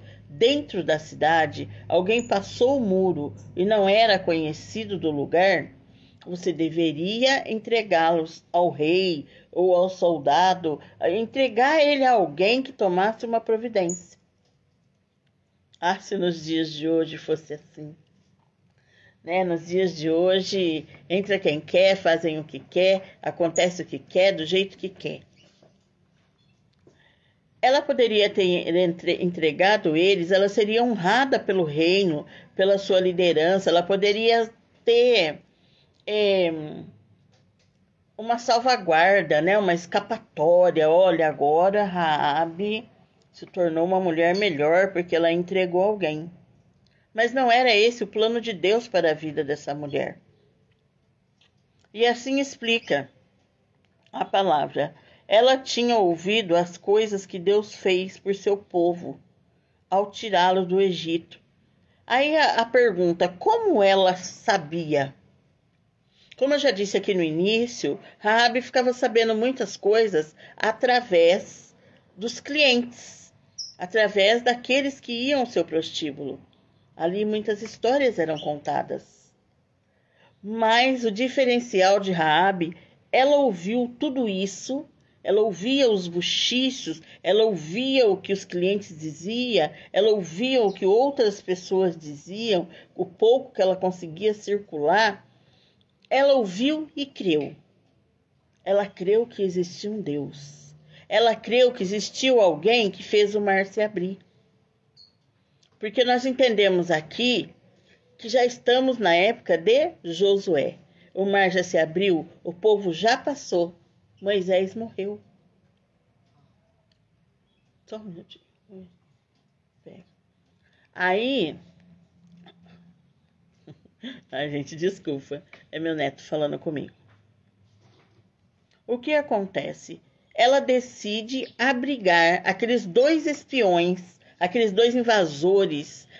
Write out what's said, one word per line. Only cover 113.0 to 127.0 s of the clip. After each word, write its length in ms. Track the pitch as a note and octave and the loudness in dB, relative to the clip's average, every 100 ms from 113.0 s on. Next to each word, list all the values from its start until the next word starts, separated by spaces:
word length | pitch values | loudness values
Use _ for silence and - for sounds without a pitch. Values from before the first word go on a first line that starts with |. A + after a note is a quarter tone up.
| G#3+ B3+ | 0 0
passou, 580 | - C#4 - F3+ E3+ - _ _ _ _ | -2 -8 -4 -2 -2 -6 _ _ _ _
Moisés 540 | G3 G3+ F3+ F#3 F#3+ | -4 -2 0 0 0
morreu. 460 | A3 A3+ - G3 G#3 _ _ _ _ _ _ _ _ _ _ _ _ _ _ _ _ _ _ _ _ _ _ _ _ _ _ _ | -6 -12 -10 -10 -12 _ _ _ _ _ _ _ _ _ _ _ _ _ _ _ _ _ _ _ _ _ _ _ _ _ _ _
Só 100 | G#3+ | -18
um 80 | |
minutinho. 400 | G#3+ E3+ G3+ - _ _ _ F#3+ F#3 _ _ _ _ _ _ _ _ _ | -16 -18 -20 -20 _ _ _ -20 -20 _ _ _ _ _ _ _ _ _
Pera. 200 | - - _ _ _ _ _ _ _ _ _ | -20 -20 _ _ _ _ _ _ _ _ _
Aí, 640 | - F3+ F#3+ A#3+ C4+ D#3+ - - _ _ _ _ _ _ - - _ _ - _ _ _ _ _ _ _ _ - D3 _ _ | -4 0 0 0 -2 -2 -6 -18 _ _ _ _ _ _ -20 -20 _ _ -20 _ _ _ _ _ _ _ _ -20 -20 _ _
<laughs> 200 | A#3+ B3+ _ | -18 -18 _
ai, 180 | C3+ D3 | -8 -6
gente, 240 | D3 C#3 D#3+ | -6 -8 -6
desculpa, 680 | F3+ G3 - C#3 - C#3+ - - _ | -6 -4 -8 -8 -8 -14 -14 -20 _
é 80 | D#3+ | -8
meu 160 | E3 | -6
neto 280 | D#3 C#3 C3+ | -4 -6 -8
falando 360 | - D3+ D3 D3 | -8 -4 -4 -4
comigo. 360 | E3+ D3 - _ | -8 -8 -10 _